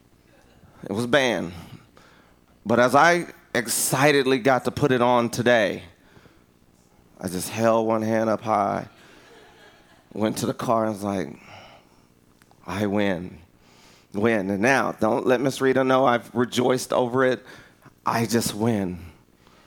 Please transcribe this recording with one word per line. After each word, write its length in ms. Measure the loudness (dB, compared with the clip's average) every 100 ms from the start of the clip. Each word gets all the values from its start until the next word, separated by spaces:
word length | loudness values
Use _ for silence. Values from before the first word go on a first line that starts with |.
| _ _ _ _ _ _ -20 -16 -8
It 40 |
was 120 | -6 0
banned. 460 | 2 2 0 -4 -10 -18 -20 -20 -20 -20 _ _ _ _ _ 0
But 140 | 2
as 160 | 4 6
I 320 | 6 4 -2 -14 _
excitedly 840 | -6 -4 -4 -2 2 4 4 2 2
got 240 | 2 2 0
to 60 |
put 200 | 0 2
it 100 | 4
on 280 | 4 2 0
today, 540 | 0 4 4 2 -2 -12 -20 _ -20 -20 _ _ _ _ _ _ _ _ -12
I 80 | -8
just 220 | -8 -8
held 360 | 0 2 2 0
one 160 | -2
hand 280 | -2 -2 0
up 120 | -2
high, 460 | -2 -2 0 -4 -8 -18 -20 -20 -20 -20 -20 -20 -20 -20 _ _ _
went 240 | -4 -4 -2
to 80 | -6
the 80 |
car 320 | -4 -2 0 0
and 80 |
was 100 | -4
like, 240 | -4 -4 -6 -12 -20 -20 -20 -20 _ _ _ _ _ _ _ _ -10
"I 200 | -4 -2
win, 540 | 0 0 -2 -8 -16 -20 _ _ -20 -20 -20 _
win." 360 | -2 0 0 -2
And 120 | 0
now, 320 | 2 2 0
don't 320 | -2 0 0 2
let 160 | 0
Miss 200 | 0 0
Rita 220 | 0 2
know 220 | 2 2 2
I've 280 | 0 -2
rejoiced 600 | -4 -2 0 0 0 0
over 320 | -2 0 0 0
it. 180 | 0 -8 -20 -20 _ -20 _ -4
I 200 | -2 0
just 280 | 0 -2
win. 460 | -2 -2 0 -4 -8 -14 -20 _ _ _ -20